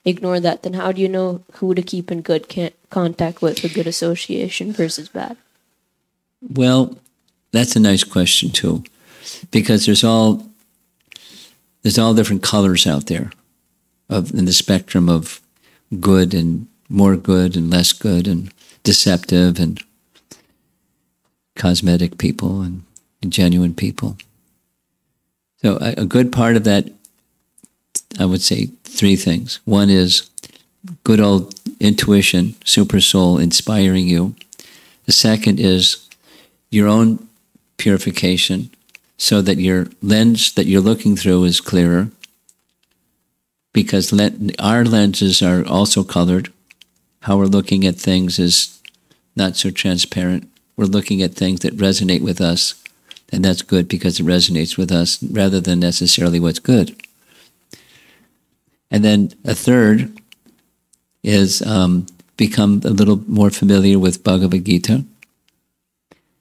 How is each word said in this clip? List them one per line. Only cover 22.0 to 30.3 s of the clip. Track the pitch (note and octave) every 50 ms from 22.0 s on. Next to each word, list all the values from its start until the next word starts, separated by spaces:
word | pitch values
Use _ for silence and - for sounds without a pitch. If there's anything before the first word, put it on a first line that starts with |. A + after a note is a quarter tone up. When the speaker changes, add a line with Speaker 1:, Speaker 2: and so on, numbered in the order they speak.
| F2 F2 - -
Speaker 2:
people | - E2 - - G2 F#2 F#2+ G2 F#2
and, | F2+ F2+ F2+ F2 _ _ _ _ _ _ _ -
and | F#2 -
genuine | - F#2 F2 F2+ F2+ F2+ F2 E2+
people. | - G2 F2 - - - - G2+ - - _ _ _ _ _ _ _ _ _ _ _ _ _ _ _ _ _ _ _ _ _ _ _ _ _ _ _
So | - G#2 F#2+ -
a, | - A#2 - - G#2+
a |
good | - - B2 B2+ B2 -
part | B2 A#2 A#2 A#2
of | A2 G#2
that, | G#2+ G2+ G2 - - - _ _ _ _ _ _ _ _ _ _ _ _ _ _ _ _ _ _ _ - - - _ - -
I | G2
would | F#2 F#2 F#2 -
say | - - - G#1 - - - -
three | - - - G#2+ G2 G2
things. | - - F2+ E2 - - - - - _
One | A2 G#2 G2+ G2+ G2+
is | F#2+ F#2+ F2+ F2+ F2+ - - -